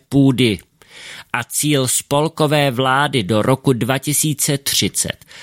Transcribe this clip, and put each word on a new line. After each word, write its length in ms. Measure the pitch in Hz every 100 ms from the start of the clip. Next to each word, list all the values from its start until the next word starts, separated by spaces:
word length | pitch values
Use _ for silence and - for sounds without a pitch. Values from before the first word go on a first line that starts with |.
| _
půdy 500 | 139 135 123 123 92 - _ _ - - - -
a 100 | 123
cíl 440 | 117 - 151 147 127
spolkové 840 | - - 143 160 - 156 151 143
vlády 520 | 120 131 135 147 131
do 180 | 92 107
roku 320 | 120 131 -
dva 240 | 120 117 131
tisíce 600 | - 139 156 143 - 139
třicet 680 | - - 98 - - - - -